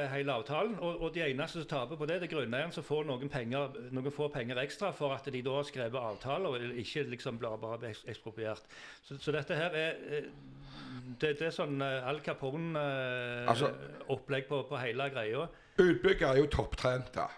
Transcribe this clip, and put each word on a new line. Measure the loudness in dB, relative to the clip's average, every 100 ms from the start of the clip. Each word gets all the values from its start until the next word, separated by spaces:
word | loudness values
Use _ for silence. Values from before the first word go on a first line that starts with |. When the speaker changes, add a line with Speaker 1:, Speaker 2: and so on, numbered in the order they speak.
| 0
Speaker 1:
hele | 0 2
avtalen, | 0 0 0 2 0
og, | -2 0
og | -2
de | 0
eneste | 0 0 -2 -4
som | -2
taper | -2 -2 -2
på | 0
det, | 0
det | 0
er | 0
grunneieren | 0 0 -2 -4
som |
får | 0 0 0
noen | -2 -2
penger, | -2 0 0 0 -4 -6
noen | -2 -2
få | 0 -2
penger | 0 -2 0
ekstra | -2 0 -4
for | 0 0 0
at | -2
de | -2
da | 0 0
har |
skrevet | 0 -2 -2 0
avtaler | -2 -4 -2 0 0
og | 0 -2 -4
ikke | -4 -2 -2
liksom | -2 -4 -4
blir | -2 -2
bare | -4 -4 -6
eks-, | -8 -8
ekspropriert. | -8 -8 -4 -2 -2 -8 -18 -16 -18
Så, | -14 -6
så | -2
dette | 0 0 0
her | 2
er, | 2 0 -2 -4
eh, | -4 -4 -12 -16 -16 -14 -14 -10 -10 -10 -2
det, | 0 2
det | -2
er | 0
sånn, | -2 0
eh, | 0 0 -2
Al | -2
Capone, | -2 -2 -2 -2 -2 0
eh, | 0 0 -2 -2 -2 -2 2
Speaker 2:
Altså, | 4 4 0 -8 -12 -4
Speaker 1:
opplegg | -4 0 -2 0
på, | -2 -2
på | -2
hele | -2 0 0
greia. | 0 0 0 -2 -8 -8 8
Speaker 2:
Utbygger | 8 10 6 6 8
er | 8
jo | 6
topptrente, | 4 0 2 2 2 -2 -2 -2